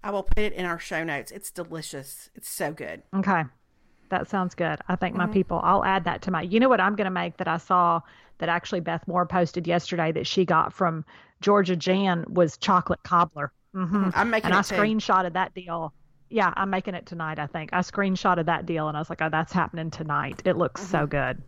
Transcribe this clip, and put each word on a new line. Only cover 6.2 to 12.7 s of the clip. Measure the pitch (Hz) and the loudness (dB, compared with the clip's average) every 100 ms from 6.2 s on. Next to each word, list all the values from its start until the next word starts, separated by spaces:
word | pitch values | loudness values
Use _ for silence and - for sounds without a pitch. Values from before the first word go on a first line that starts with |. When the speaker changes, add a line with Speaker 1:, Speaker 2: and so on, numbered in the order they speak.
Speaker 2:
to | - | -4
my, | 175 | -4
you | 180 214 | 0 2
know | 262 | 4
what | 240 | 4
I'm | 190 208 | 4 0
gonna | 196 | -2
make | 185 175 - | -2 -6 -6
that | 175 | -4
I | 165 | -4
saw | - 180 175 170 - - - - | 0 2 4 0 -4 -20 -20 -6
that | 170 | 0
actually | 170 - 190 | 0 0 -4
Beth | 165 165 - | -2 -4 -2
Moore | 180 175 | 0 2
posted | 185 175 - 165 | 2 2 0 0
yesterday | 170 - 175 160 | 0 0 -2 0
that | 156 147 | 0 -2
she | - 180 | 0 4
got | 160 - | 4 2
from | - 180 160 156 - - _ | 0 0 0 -8 -16 -20 _
Georgia | - 202 180 180 | 2 4 4 0
Jan | 185 185 196 175 - | 0 2 2 0 -2
was | 180 165 - | 2 2 2
chocolate | - | 2